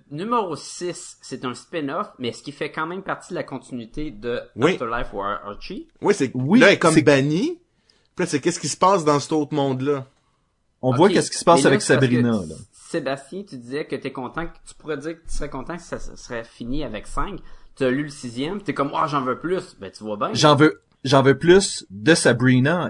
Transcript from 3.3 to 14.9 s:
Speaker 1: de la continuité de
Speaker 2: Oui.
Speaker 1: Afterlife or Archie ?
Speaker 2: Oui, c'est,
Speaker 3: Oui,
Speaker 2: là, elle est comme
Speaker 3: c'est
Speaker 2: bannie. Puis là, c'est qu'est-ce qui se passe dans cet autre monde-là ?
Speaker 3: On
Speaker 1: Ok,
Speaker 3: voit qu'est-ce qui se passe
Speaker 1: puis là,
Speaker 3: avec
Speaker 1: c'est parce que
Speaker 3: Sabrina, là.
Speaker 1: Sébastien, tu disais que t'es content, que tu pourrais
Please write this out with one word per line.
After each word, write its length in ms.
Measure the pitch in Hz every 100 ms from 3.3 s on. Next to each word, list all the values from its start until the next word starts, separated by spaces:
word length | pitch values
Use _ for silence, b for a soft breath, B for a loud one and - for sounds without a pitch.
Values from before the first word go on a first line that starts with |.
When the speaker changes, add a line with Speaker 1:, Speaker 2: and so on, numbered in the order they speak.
Speaker 1:
de 40 | 170
la 80 |
continuité 640 | - 135 - 123 110 - 151
de 300 | 104 120 120 - 101
Speaker 2:
Oui. 180 | 147
Speaker 1:
Afterlife 400 | 190 117 117 -
or 120 | 104 98 101 101
Archie ? 440 | 104 - 214 - -
Speaker 2:
Oui, 120 | 180
c'est, 180 | 202 127
Speaker 3:
Oui, 260 | 131 135 208
Speaker 2:
là, 80 | 185
elle 60 | 160
est 40 |
comme 140 | 170
Speaker 3:
c'est 80 | 156
Speaker 2:
bannie. 580 | 127 139 143 160 311 339 _ _ _ _ _ -
Puis 80 |
là, 40 | 180
c'est 120 | 143
qu'est-ce 220 | 165 -
qui 80 | 139
se 80 | -
passe 260 | 185 196
dans 160 | 151 143
cet 140 | -
autre 200 | 156 143
monde-là ? 520 | 151 139 127 139 143 127 _ _ _ _ _ _ _
Speaker 3:
On 100 | 131
Speaker 1:
Ok, 40 | 123
Speaker 3:
voit 140 | 196
qu'est-ce 200 | 165 -
qui 80 | -
se 60 |
passe 120 | 180 170
Speaker 1:
puis 80 | 143
là, 40 |
Speaker 3:
avec 100 | 135
Speaker 1:
c'est 140 | - 127
parce 120 | 127
que 60 |
Speaker 3:
Sabrina, 180 | 123 120 107 78
là. 80 | 78 -
Speaker 1:
Sébastien, 720 | _ - 170 135 139 - 185
tu 140 | 202 131
disais 280 | 120 143 165
que 120 | 135
t'es 160 | 135
content, 320 | 135 123 - -
que 80 | - -
tu 80 | -
pourrais 220 | 151